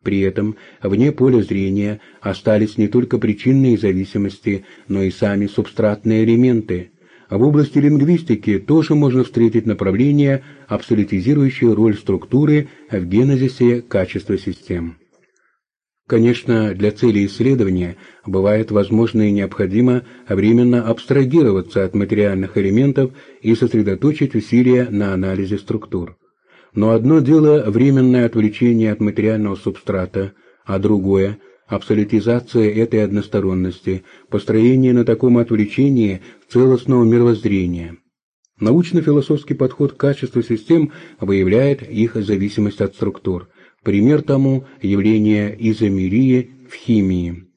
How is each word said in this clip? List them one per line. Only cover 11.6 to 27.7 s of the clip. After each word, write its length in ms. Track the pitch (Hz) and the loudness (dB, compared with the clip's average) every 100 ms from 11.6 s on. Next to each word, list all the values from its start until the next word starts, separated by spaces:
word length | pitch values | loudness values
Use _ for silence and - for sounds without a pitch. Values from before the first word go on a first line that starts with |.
| 120 | 0
роль 200 | 107 113 | 4 2
структуры 760 | 107 - 95 - 135 147 151 147 - - | 0 -4 -4 -2 0 2 0 -2 -16 -8
в 140 | 104 | -8
генезисе 800 | 87 101 131 135 131 - 120 120 | -2 0 2 0 -2 0 0 0
качества 560 | 117 98 92 98 - 95 | -2 -4 -4 -6 -4 -6
систем. 580 | - 90 - 87 82 82 _ _ _ _ _ _ _ _ _ _ - | -6 -10 -8 -8 -8 -14 _ _ _ _ _ _ _ _ _ _ -2
Конечно, 680 | 117 117 117 - 113 107 | 2 2 0 -2 0 -2
для 160 | 92 104 | -2 -4
цели 360 | - 120 101 98 | 0 0 2 -2
исследования 680 | - 120 131 98 92 87 87 - _ | -2 0 0 0 -2 -4 -10 -20 _
бывает 460 | - 95 98 107 110 | -6 0 0 0 0
возможно 580 | 104 98 110 113 110 104 | -2 0 0 0 0 0
и 40 | |
необходимо 720 | 101 98 - 95 104 123 123 120 - - | 0 -4 -4 -2 0 2 0 -4 -20 -6
временно 560 | 95 104 117 123 120 | 0 2 4 4 2
абстрагироваться 1000 | 113 117 - 135 131 165 131 95 87 - | -2 -6 -2 0 2 2 2 0 -2 -4
от 100 | 92 | -2
материальных 600 | 104 98 104 104 95 95 107 | -2 -2 0 0 -2 -4 -2
элементов 540 | 95 107 139 135 131 - - - | 0 2 2 0 -2 -4 -20 -6
и 120 | 110 | -2
сосредоточить 800 | 117 120 113 101 95 143 151 135 | 0 0 0 -2 0 -2 0 -2
усилия 540 | 110 - 117 127 123 123 | -4 0 2 4 2 0
на 220 | 104 101 | -2 -2
анализе 460 | 95 95 95 95 101 | -2 -4 -4 -4 -6
структур. 580 | - 107 - 95 87 - _ _ _ _ _ | -6 -8 -6 -10 -10 -16 _ _ _ _ _
Но 180 | 107 110 | -2 0
одно 280 | 113 123 160 | 2 2 2
дело – 420 | 135 156 151 147 113 | 4 4 4 2 2